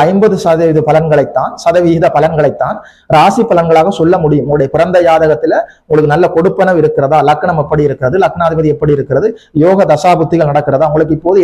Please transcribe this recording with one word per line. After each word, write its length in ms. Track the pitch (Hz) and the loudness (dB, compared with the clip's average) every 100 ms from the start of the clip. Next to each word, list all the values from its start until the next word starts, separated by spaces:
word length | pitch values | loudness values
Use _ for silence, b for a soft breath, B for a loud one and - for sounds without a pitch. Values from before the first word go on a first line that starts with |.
| 156 | 2
ஐம்பது 260 | 196 208 185 | 2 0 0
சதவீத 380 | 170 165 165 156 147 | 0 0 2 0 0
பலன்களைத்தான், 640 | 156 160 147 131 127 156 - | 0 2 0 0 -4 -6 -4
சதவிகித 440 | 170 175 175 165 170 147 | -2 0 0 0 0 0
பலன்களைத்தான் 600 | 156 156 143 - 131 214 B B B | 0 0 -2 -2 -6 -6 B B B
ராசி 280 | 156 180 220 | 2 2 0
பலன்களாக 500 | 226 175 165 160 160 - | 0 0 2 2 2 0
சொல்ல 180 | 165 180 | 0 0
முடியும். 200 | 156 147 135 | 0 -2 0
உங்களுடைய 220 | 147 139 | -2 -2
பிறந்த 240 | 147 175 180 170 | 0 0 2 2
ஜாதகத்துல 480 | 160 160 151 160 262 - B _ | 2 2 0 -2 -2 -4 B _
உங்களுக்கு 260 | 156 147 | 0 2
நல்ல 140 | 151 180 165 | 0 0 0
கொடுப்பனவு 420 | 180 175 185 175 | -2 0 0 0
இருக்கிறதா, 360 | 151 151 139 151 143 | 0 -2 0 2 2
லக்னம் 320 | 151 180 160 | 0 -2 -4
எப்படி 200 | 147 151 147 | -2 -2 -2
இருக்கிறது, 300 | 131 127 185 | -2 -2 0
லக்னாதிபதி 440 | 180 175 165 160 156 | -2 -2 -2 0 -2
எப்படி 200 | - 147 143 | -2 -2 -2
இருக்கிறது, 340 | 131 135 214 B B 151 | -2 -2 -2 B B 0
யோக 200 | 165 190 165 | 2 2 2
தசா 200 | 151 180 170 | 2 2 0
புத்திகள் 300 | 160 165 151 | 0 0 0
நடக்கிறதா, 360 | 143 147 139 156 | -2 -2 -2 0
உங்களுக்கு 260 | 151 160 151 | 0 0 0
இப்போது 220 | 170 196 | 0 0